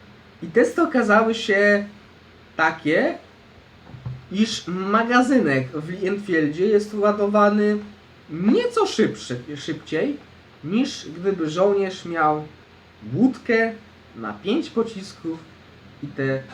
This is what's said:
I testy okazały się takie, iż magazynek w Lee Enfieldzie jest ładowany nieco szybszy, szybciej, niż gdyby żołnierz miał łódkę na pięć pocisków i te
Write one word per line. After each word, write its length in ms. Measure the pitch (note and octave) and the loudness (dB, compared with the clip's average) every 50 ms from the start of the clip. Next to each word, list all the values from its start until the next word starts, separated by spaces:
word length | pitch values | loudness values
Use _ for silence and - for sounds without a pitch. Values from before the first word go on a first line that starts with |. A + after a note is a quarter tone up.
| - - - - - - - - - | -20 -20 -20 -20 -20 -20 -16 -14 -10
I 40 | |
testy 340 | E3+ - A3+ B3+ - - F4 | 0 2 4 4 4 2 0
okazały 540 | E4 - - B3+ A3 G#3 G#3 A3 A3+ A3+ A3+ | 0 2 2 0 4 4 4 4 4 2 0
się 500 | - - - G3 G3+ G3+ G#3 G#3 G3+ G3+ - - - - - - - - - - - - - - | -2 0 0 2 4 6 4 4 2 0 -6 -14 -20 -20 -20 -20 -20 -20 -20 -20 -20 -20 -12 -4
takie, 600 | - D#3 E3 D#3+ - - D3 D#3+ G3 C4 E4+ D4+ - - - - - - - - - - - - - - - - - - - - - - - | 0 0 0 0 -2 -2 0 2 2 2 0 -2 -6 -12 -20 -20 -20 -20 -20 -20 -20 -20 -20 -20 -20 -20 -20 -18 -14 -12 -12 -12 -12 -12 -8
iż 360 | F3+ G3+ A3 A3 - - - | 0 0 0 0 0 -8 -6
magazynek 1000 | E3+ F3+ F#3 F#3+ G3 G#3+ A3+ A#3 A#3 B3 B3 B3+ B3+ C4+ A#3+ F3 C#3+ C#3 C3 C3 | -6 -6 -4 -2 0 2 2 2 4 4 2 4 4 4 2 4 4 2 0 0
w 220 | C3 - D3 D3+ E3 | -2 -8 -8 -8 -8
Lee 180 | F#3 G3+ F#3+ | -8 -4 -2
Enfieldzie 580 | G3 G3+ G3+ G#3 G3 E3+ D#3+ D3+ D3 D3+ E3+ F#3+ | -2 -2 -4 -2 0 0 2 2 0 0 0 2
jest 280 | A3 G#3+ G#3 G#3 - G#3+ | 4 4 2 2 0 -4
ładowany 840 | G#3 G3+ G#3 G3+ G#3 G3+ G3+ G#3 G#3 G#3 G#3 G#3 G#3 G#3 G#3 G#3 G#3 G#3 - - - - - - - - - | 0 2 2 2 2 0 2 4 4 4 4 4 2 2 2 0 -2 -4 -10 -18 -20 -20 -20 -20 -20 -18 -12
nieco 560 | D3+ E3 F#3 G#3+ D4+ A4+ A#4+ A#4+ - A4+ G4 | -8 0 2 4 4 4 2 0 0 0 0
szybszy, 540 | - - G#3+ G3+ - - - - - B2 B2 - D3 D3 | 0 2 2 2 0 0 -6 -8 -10 -10 -10 -8 -12 -12
szybciej, 600 | C#3 - E3+ D3+ - - - D#3 D#3+ G#3 D4 C#4+ - - - - - - - - - D3 | -10 -8 -8 -8 -10 -8 -6 -4 -2 -2 -2 -4 -8 -12 -20 -20 -20 -20 -20 -20 -14 -8
niż 440 | D#3 G3 A#3+ C#4+ C#4+ - - - - | -2 0 0 0 -2 -4 -12 -14 -14
gdyby 400 | D#3 F3 F3+ G3 F#3+ E3+ D#3+ D3+ | -12 -4 -2 -2 -2 -2 -4 -4
żołnierz 560 | D#3 F3+ F#3+ G#3 G3+ G3 G3 F#3 F#3 - - | 0 2 2 4 4 2 0 -2 -6 -10 -10
miał 380 | E3+ E3+ E3 D#3 D3+ D3+ D3+ D3+ D3+ - - - _ - - - - - - G#2+ G#2+ B2+ | -8 -2 0 2 2 2 0 -4 -10 -16 -20 -20 _ -20 -20 -20 -20 -20 -18 -12 -6 0
łódkę 580 | F3+ A#3+ C4 - - - - A3+ A3+ A3+ A3+ G#3+ - - - - - - - - | 2 2 2 2 -2 -4 -2 0 0 0 -2 -4 -10 -18 -20 -20 -20 -20 -20 -16
na 180 | A2+ A2+ G#2 G#2 | -12 -10 -10 -10
pięć 360 | - - F#3+ B3 E4 C4+ - | -8 -4 -2 -2 -2 -4 -4
pocisków 680 | - A3+ A3 A3 G#3 F#3+ F#3+ - - - - E3 E3 E3 - - - - - - - - - - - - D3 | -4 -4 -4 -4 -6 -12 -14 -14 -18 -12 -10 -10 -10 -10 -14 -20 -20 -20 -20 -20 -20 -20 -20 -20 -18 -14 -14
i 40 | |
te 340 | C#3+ - - C3+ C3+ C3+ C3+ C3 - | -12 -8 -4 -4 -2 -2 -4 -6 -12